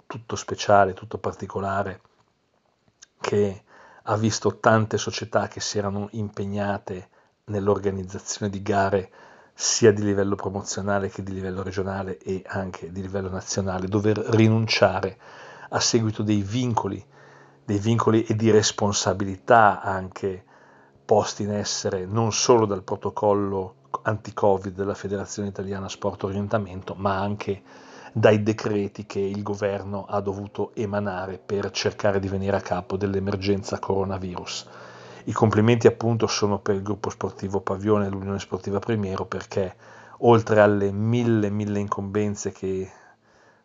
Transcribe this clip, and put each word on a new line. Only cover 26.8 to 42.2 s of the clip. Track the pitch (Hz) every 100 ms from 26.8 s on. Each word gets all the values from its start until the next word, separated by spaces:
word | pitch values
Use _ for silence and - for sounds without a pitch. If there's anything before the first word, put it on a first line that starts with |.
| - 90
ma | 98 95
anche | 101 104 - 95 - - - - -
dai | 113 113 107
decreti | 107 107 110 104 101 - 104
che | 101
il | 98 101
governo | 104 101 101 98 95 101 95
ha | 101
dovuto | 101 98 101 - 101 -
emanare | 104 104 101 90 95 92
per | - 101 98
cercare | - 104 - 104 98
di | 95
venire | 95 98 98
a |
capo | - 90 - 98
dell'emergenza | 101 98 95 98 98 98 - 104
coronavirus. | - 98 98 95 95 87 - - - - - - - -
I | -
complimenti | 110 113 107 110 120 117
appunto | - 113 113 110
sono | - 104 101
per | - 98
il |
Gruppo | 101 101 -
Sportivo | - 98 - 98 95
Pavione | - 98 104 104 98
e |
l'Unione | 95 98 98
Sportiva | - 95 - 98
Primiero, | - 110 98 95
perché | - 95 - - 92 - - - - -
oltre | 120 113 107 107
alle | 104 104 98
mille, | 98 113 120 117 113 101
mille | 104 104 101
incombenze | 101 101 98 104